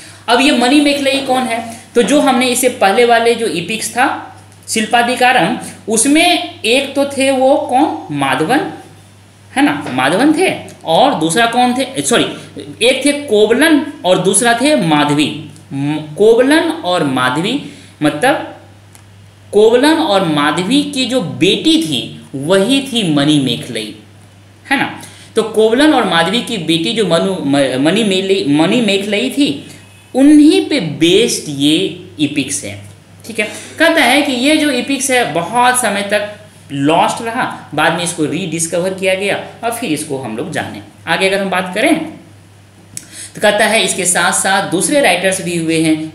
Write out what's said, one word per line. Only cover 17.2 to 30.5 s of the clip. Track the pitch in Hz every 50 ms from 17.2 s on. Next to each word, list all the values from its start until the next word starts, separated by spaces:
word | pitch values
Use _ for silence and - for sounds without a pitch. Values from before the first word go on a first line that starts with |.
| 127 127 131 156 180 220 254 285 - - - - - - - -
मतलब | 147 151 - - - 262 311 269 - - - - - - - - - - - - - - - - - - - - - -
कोवलन | - 202 214 226 233 254 269 302 320
और | 311 - 208 202 190 180
माधवी | 160 151 147 143 151 156 170 180 196 262 294
की | 277 277 - 262 254
जो | 214 262 254
बेटी | 190 147 127 123 160 190 220 - - 320 320 -
थी | - 156 139 113 110 113 - - - - -
वही | 131 139 156 190 196 196 233 269 277
थी | 269 - 233 240 208 165 147
मणि | 143 143 151 151 147
मेखलई, | 131 123 117 113 - - 113 110 107 107 101 - - - - - - - - - - - - - - -
है | 277 269
ना। | 254 - - - - - - - - - -
तो | 226
कोवलन | 208 220 - 208 220 220 233 254 294 311 285
और | 254 214
माधवी | 185 170 165 165 180 202 240
की | 233 - 233 196
बेटी | 160 151 165 165 165 233
जो | 226 226 208
मनु-, | 175 165 170 190 190 190 170 151
म-, | 139 139 143 139 127 127 127 139
मणि | 160 185 220 226
मेले-, | 202 185 185 190 190 196 196 - 143
मणि | 143 151 160 180 220 247
मेखलई | 226 202 196 196 202 214 202 208 247 262
थी, | - 277 285 202 - - - - - - - - - - - - -
उन्हीं | 247 277 294 302 294 285 311